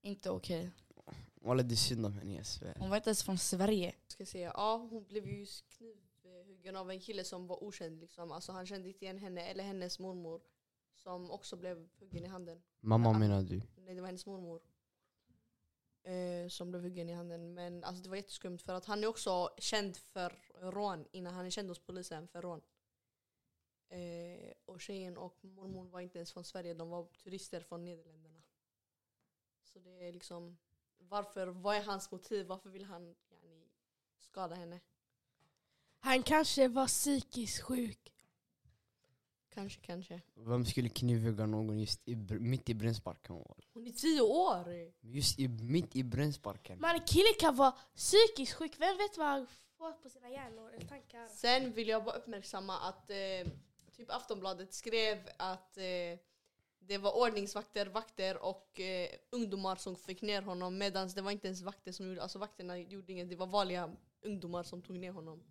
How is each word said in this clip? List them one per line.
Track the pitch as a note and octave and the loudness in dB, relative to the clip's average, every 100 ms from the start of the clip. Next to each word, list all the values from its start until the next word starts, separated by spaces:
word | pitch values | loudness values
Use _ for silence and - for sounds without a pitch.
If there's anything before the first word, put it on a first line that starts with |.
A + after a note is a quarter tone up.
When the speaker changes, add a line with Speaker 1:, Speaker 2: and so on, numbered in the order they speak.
Speaker 1:
Inte | G3+ G3 F#3 | -8 -6 -2
okej. | F#3 - E3 F3+ - _ - - - - _ | -2 -2 -2 -2 -10 _ -20 -16 -16 -16 _
Speaker 2:
Walla, | - B2+ | 2 4
det | B2 | 6
är | A2 | 4
synd | - A#2+ G#2+ | 2 2 0
om | |
henne, | G2+ F#2+ G2 | -2 -6 -8
jag | - | -6
svär. | - - - | -8 -8 -4
Speaker 1:
Hon | F#3 | 0
var | G3+ | 2
inte | A3+ | 2
ens | G#3 | 0
från | - F#3 | 2 0
Sverige. | - F#3 G3+ G#3+ F3 - _ | 0 4 4 4 2 -6 _
Speaker 3:
Ska | - | -14
jag | G3 | -10
säga, | F#3 E3+ - | -8 -6 0
ja, | G#3+ A3+ A#3 | 2 2 -2
hon | A3+ | -10
blev | G3 G#3 G3 | -6 -6 -4
ju | G3+ G3+ - _ - | -8 -8 -14 _ -20
knivhuggen | A3+ G#3 _ _ F3+ F3+ F#3+ F#3+ F#3 F#3+ | -20 -20 _ _ -20 -20 -20 -16 -10 -8
av | F#3 | -6
en | F#3+ | -8
kille | F#3 G3 | -6 -6
som | F3+ F3+ F3+ | -6 -8 -8
var | F3+ | -8
okänd, | G#3 F#3+ E3 D#3+ | -8 -8 -10 -10
liksom. | E3+ - E3+ | -18 -12 -10
Alltså, | D#3 F3+ | -10 -10
han | F#3+ F#3 | -10 -8
kände | G3+ F#3 | -8 -10
inte | F#3+ F#3+ | -12 -10
igen | F#3+ | -10
henne | G3+ F3 | -8 -6
eller | F3 F#3+ | -6 -6
hennes | G3 G3 F3+ - | -6 -6 -6 -6
mormor, | F#3 F3+ E3 E3 _ _ _ _ _ _ | -8 -8 -8 -12 _ _ _ _ _ _
som | F#3+ F3+ F3 | -10 -10 -8
också | D3+ - F3+ | -10 -10 -8
blev | F3+ E3+ E3 _ | -8 -8 -12 _
huggen | G3 F3 F3 | -12 -10 -8
i | |
handen. | F#3+ F3 E3+ _ _ | -10 -12 -14 _ _
Speaker 2:
Mamma, | A2 A2+ A#2 | 6 8 10
Speaker 3:
Ja. | G#2+ | 8
Speaker 2:
menar | G#2+ G2 | 8 6
du? | F#2 F#2 A2+ - | 4 -2 -4 -14
Speaker 3:
Nej, | F#3 F3+ | -12 -10
det | |
var | F#3 | -8
hennes | F#3 - | -10 -10
mormor. | G3 F3 E3 _ _ _ _ _ _ _ _ _ _ _ _ _ _ | -10 -10 -14 _ _ _ _ _ _ _ _ _ _ _ _ _ _
Eh, | F#3 F3+ F3+ F3 F3 | -6 -4 -2 -4 -6
som | - F3+ | -8 -6
blev | F3+ | -6
huggen | F3+ F3+ E3+ | -6 -6 -6
i | |
handen. | F3 F3 E3+ E3+ | -6 -8 -10 -10
Men | F3 F3 F3 | -10 -8 -6
alltså, | - F3+ | -8 -8
det | F3+ | -8
var | F#3+ | -8
jätteskumt | G3+ - F#3 F3 | -8 -10 -8 -8
för | - | -6
att | F#3 F3+ | -6 -2
han | G#3 | 0
är | G#3+ | 0
också | A3 - F3+ F3 - | 0 0 2 0 -2
känd | - G#3+ G3+ F3 | 0 0 0 -6
för | - G3 F3+ - - - | -12 -6 -6 -6 -20 -12
rån | F3+ F#3+ G#3 E3+ C#3+ | -6 -2 -2 -2 -8
innan. | F#3 F3+ | -10 -8
Han | F3+ F3+ | -6 -6
är | |
känd | F#3 G3 | -4 -6
hos | F3 | -8
polisen | - F3+ F3+ D#3+ E3+ | -10 -10 -8 -10 -10
för | F3 | -10
rån. | F3 D#3+ _ _ _ _ _ _ _ _ _ _ _ _ _ | -8 -10 _ _ _ _ _ _ _ _ _ _ _ _ _
Eh, | F3+ F3 E3+ F3 F3+ - - - | -12 -10 -10 -10 -14 -16 -18 -18
och | F#3 | -14
tjejen | - G3 F#3 F3 | -10 -8 -8 -10
och | F3+ _ | -12 _
mormor | F#3+ F#3+ G3 F#3+ F#3 | -20 -16 -12 -12 -12
var | F3+ | -12
inte | F3+ F3+ | -10 -10
ens | E3+ | -12
från | - | -12
Sverige. | E3+ F#3+ F3 | -10 -8 -8
De | E3 E3 | -8 -6
var | F3 E3+ _ | -6 -8 _
turister | - F#3 F#3+ F3 | -12 -10 -8 -10
från | E3 E3+ F3 | -8 -10 -10
Nederländerna. | E3+ E3 D#3 D#3+ D#3+ _ _ _ _ _ _ _ _ _ _ _ _ | -12 -16 -20 -20 -20 _ _ _ _ _ _ _ _ _ _ _ _
Så | _ F#3+ | _ -20
det | F3+ F3+ F3+ | -20 -12 -10
är | |
liksom, | F3 - F3 F3 F3 _ _ _ _ | -10 -12 -12 -12 -16 _ _ _ _
varför, | F3+ G3+ G3+ G3 F#3 | -4 -2 -2 -4 -4
vad | F3+ F#3+ G#3 | -2 2 2
är | |
hans | G#3 G3 - | 2 -4 -6
motiv? | F#3 - G#3+ F3+ | -12 -2 -2 -2
Varför | F#3+ F#3+ | -8 -10
vill | F#3+ G3 | -16 -14
han, | F3 F3 F3 _ | -14 -14 -20 _
yani, | E3+ F3 D#3+ D#3+ _ _ _ _ _ | _ _ -20 _ _ _ _ _ _
skada | - - F3+ F3 | -14 -6 -6 -6
henne? | E3+ F3 _ _ _ _ _ _ _ _ _ _ _ _ | -10 -14 _ _ _ _ _ _ _ _ _ _ _ _
Speaker 4:
Han | C4+ C4 | 4 4
kanske | B3+ D#4 D#4 - C4 | 8 6 8 8 8
var | A#3+ C4 | 8 4
psykiskt | - C#4+ C#4 - B3 A3 - | 4 4 4 2 -4 -4 -4
sjuk. | - B3+ A#3 - - _ _ _ _ _ _ _ _ _ _ _ _ _ _ | -2 0 0 -6 -16 _ _ _ _ _ _ _ _ _ _ _ _ _ _
Speaker 3:
Kanske, | - G3 - | -10 -8 -10
kanske. | - F3 F#3 F3 - - | -10 -8 -8 -12 -14 -12
Speaker 2:
Vem | A2+ B2 A#2+ | 0 2 2
skulle | - A#2+ | 2 0
knivhugga | - B2 A#2 A2+ G#2 A2 | 2 4 6 4 2 2
någon | G#2+ A2 G#2+ | 2 2 0
just | G#2 - - | 0 -2 -2
i | A#2 | -4
Br-, | G2 G#2 | -2 0
mitt | A#2 B2 - | 2 0 0
i | |
Brunnsparken? | A2+ A2+ A2 - E2+ - E2+ - - - | 0 2 0 -4 -10 -10 -12 -12 -18 -18
Speaker 3:
Hon | A#3 A#3 | -14 -10
är | |
tio | A#3+ D#4 D4+ | 2 4 8
år! | A3+ D4 F#4 F#3 F3 F3 E3+ _ | 8 8 6 4 0 -8 -10 _
Speaker 2:
Just | A2+ C3 C3+ - | -6 2 2 4
i, | C3+ | 2
mitt | A2+ A#2 D#3+ - C3 | 0 2 2 4 0
i | |
Brunnsparken. | B2+ A#2 D3 C#3+ G#2 G2 - F#2 | 0 2 2 0 -6 -8 -10 0
Speaker 4:
Man, | E4 E4+ | 4 4
kille | E4 E4 G#4 A4 | 6 10 10 8
kan | E4 B3+ | 6 8
vara | C4+ - - - | 6 6 -16 -2
psykiskt | - G4+ A4+ A4 C4 | 8 10 10 8 -4
sjuk. | - D#4+ - | -2 -6 2
Vem | E4+ F#4 | 2 4
vet | G#4 G4+ | 0 2
vad | D4+ | 2
han | C#4 B3 - - _ | 2 -2 -12 -20 _
får | E4 | -12
på | D#4+ C4 | -12 -18
sina | C4 B3 | -18 -12
hjärnor | C4+ B3+ A3 A3+ | -12 -12 -14 -16
eller | A3+ - | -14 -12
tankar? | C#4+ - A#3 A3+ | -14 -16 -18 -16
Speaker 3:
Sen | A3 A#3 C4 C4 | 0 6 6 4
vill | A3 A3 | 0 2
jag | A3 G#3+ | 2 2
bara | - | -6
uppmärksamma | - G#3 - G3 F#3+ F#3+ | -6 -10 -6 -8 -4 -4
att, | F#3 F#3+ - | -4 -6 -8
eh, | G3 F#3+ F#3+ F3 - - _ - - | -6 -2 -2 -4 -8 -18 _ -20 -20
typ | A#3 | -6
Aftonbladet | F#3 - G3+ F#3+ F3+ F#3+ | -6 -4 -4 -2 -4 -6
skrev | - A#3 A3+ A3 G3+ F3+ - | -8 0 4 4 2 -6 -4
att, | F#3 F#3 - - | -4 -4 -10 -8
eh, | F#3 F3+ F3 F3 _ _ _ _ _ _ | -4 -2 -2 -6 _ _ _ _ _ _
det | F#3 G3+ | -2 2
var | G3+ - | 4 6
ordningsvakter, | A#3+ G#3 G3+ G3+ - G#3 G3+ | 6 4 -2 -4 -4 -2 0
vakter | G3+ A3 - F#3+ F#3+ | 0 -4 -2 -2 0
och, | F#3 F#3+ - - | -2 -4 -12 -6
eh, | F#3 F#3 F3+ - _ | -4 -2 -4 -6 _
ungdomar | B3 A3 G3 F#3+ F#3+ | -2 -2 0 0 -2
som | - F3+ | -4 -8
fick | - F#3 | -8 -4
ner | G#3 G3+ | 0 0
honom, | G3 F3+ F3+ F#3 | 0 -4 -2 0
medans | G3+ F#3+ F#3+ | 0 0 -2
det | F#3+ | -2
var | G3 | -2
inte | G3+ F#3+ | -2 -4
ens | F#3 | -6
vakter | F#3 G3+ - | -8 -10 -14
som | F3+ F#3 | -8 -8
gjorde, | F3+ | -6
alltså | F#3 G3 | -6 -6
vakterna | G3+ - F3+ F3+ | -8 -8 -8 -8
gjorde | F3 G3+ F#3 | -10 -14 -10
inget, | F#3 F3+ | -10 -8
det | F3 | -6
var | F#3 | 2
vanliga | G3+ F#3+ F3+ E3+ F#3+ _ _ | 4 4 2 -4 -8 _ _
ungdomar | G#3+ G3+ E3+ F3 | -6 -6 -4 -6
som | E3+ F3+ | -6 -10
tog | - F3+ | -10 -8
ner | F3+ | -8
honom. | F#3 D#3+ D#3+ - | -10 -12 -14 -18